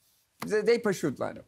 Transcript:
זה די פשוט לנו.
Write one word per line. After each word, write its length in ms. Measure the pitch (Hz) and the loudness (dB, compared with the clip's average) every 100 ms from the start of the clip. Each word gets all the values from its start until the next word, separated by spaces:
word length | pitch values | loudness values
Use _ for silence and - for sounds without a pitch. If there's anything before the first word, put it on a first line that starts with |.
| _ _ _ - | _ _ _ -14
זה 180 | 170 208 | -2 0
די 160 | 202 233 | 2 2
פשוט 420 | 220 180 156 120 | 2 0 -2 -2
לנו. 200 | 104 - | -6 -8